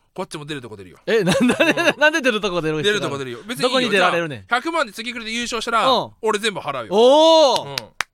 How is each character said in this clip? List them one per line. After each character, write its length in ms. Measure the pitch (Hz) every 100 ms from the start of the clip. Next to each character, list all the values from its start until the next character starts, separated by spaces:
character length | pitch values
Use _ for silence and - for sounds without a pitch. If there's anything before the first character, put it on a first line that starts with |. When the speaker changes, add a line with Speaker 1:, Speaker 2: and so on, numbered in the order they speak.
| _
Speaker 1:
こ 100 | -
っ 20 | 190
ち 100 | 165
も 80 |
出 80 | 147
る 80 | 151
と 80 | 120
こ 80 | 101
出 60 |
る 80 | 92
よ。 80 | - -
Speaker 2:
え、 160 | 226
な、 100 | 180
な 80 | 180
ん 60 | 247
で、 80 |
Speaker 1:
う 420 | - 320 285 339 -
ん。 40 |
Speaker 2:
な 100 | 302
ん 20 |
で 80 | 320
出 100 | 262
る 80 | 214
と 100 | 202
こ 100 | 175
出 120 | 156
る？ 100 | 156
Speaker 1:
出 80 | 202
る 80 | 208
と 80 | 160
こ 100 | 143
出 80 | 131
る 40 |
よ。 80 | 117 -
別 40 |
に 40 |
い 40 | 147
い 20 |
よ。 60 | 240
Speaker 2:
ど 60 |
こ 60 | 254
に 80 | 247
出 100 | 196
ら 120 | 180
れ 80 | 170
る 100 | 170
ね 100 | 123
ん？ 20 |
Speaker 1:
じ 60 | 95
ゃ 60 | 240
あ、 40 |
百 120 | 311
万 120 | 330
で 80 | 254
次 200 | 190 226
来 60 | 233
る 60 |
で 60 | 220
優 120 | 226
勝 200 | 240 233
し 40 | 240
た 40 |
ら、 180 | 233 208
Speaker 2:
う 200 | 240 123
ん。 20 | -
Speaker 1:
俺 180 | 220 214
全 120 | 220
部 60 | 175
払 240 | 151 135
う 60 | 113
よ。 40 |
Speaker 2:
お 720 | 196 240 294 320 320 285 202 139
ー。 20 | 139 107 _ -